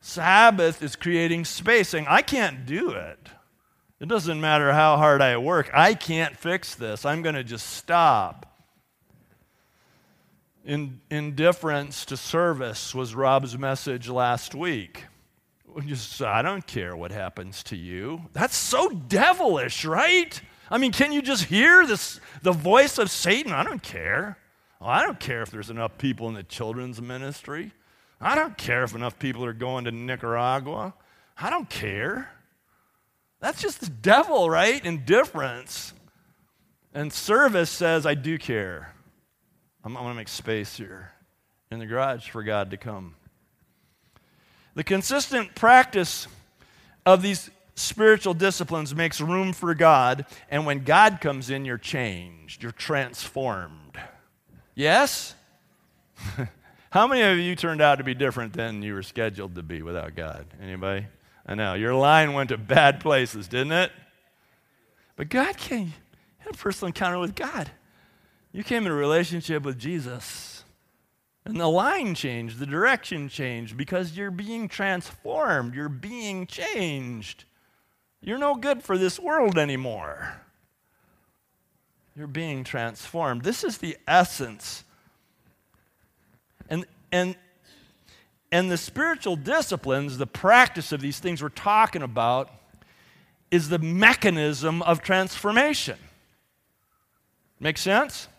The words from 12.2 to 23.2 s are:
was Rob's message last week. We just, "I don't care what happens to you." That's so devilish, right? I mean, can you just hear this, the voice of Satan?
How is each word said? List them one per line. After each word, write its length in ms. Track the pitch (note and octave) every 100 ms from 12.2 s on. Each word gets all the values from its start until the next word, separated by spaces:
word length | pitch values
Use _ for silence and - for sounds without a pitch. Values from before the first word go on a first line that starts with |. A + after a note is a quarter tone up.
| - E3 F3 D3 B2 G#2+ -
was 220 | B2+ B2+ A2+
Rob's 420 | C3+ C3+ C3+ B2
message 500 | C3+ C3+ - B2 A#2+
last 460 | B2+ B2 A#2+ -
week. 520 | C#3 F3 C3 F#2 - - _ _ _ _ _ _
We 200 | D#3 C#3+
just, 360 | C3 G#2+ -
"I 180 | B2 G#2
don't 260 | D3 G3 -
care 260 | B2 F2
what 160 | E2+ F2
happens 540 | G2+ F#2+ - F#2 G2
to 120 | - G2
you." 500 | F2 F2+ A2 E3 E3
That's 240 | C#3+ B3+ -
so 320 | - B3+ F#4+
devilish, 960 | G#3 B2+ F#3+ D4+ F4+ D4+ D#3 B2+ -
right? 560 | D#3 E3 D#4 F4+ E4 - - _ -
I 80 | A#3
mean, 140 | C4
can 180 | F#3+ C#4+
you 100 | D4
just 260 | C4 B3+ -
hear 380 | F#3+ D4 F4+
this, 360 | D#4+ G#3 - - - -
the 100 | F#3
voice 460 | E3+ D#3+ A3+ C#4+ -
of 120 | G3+
Satan? 420 | -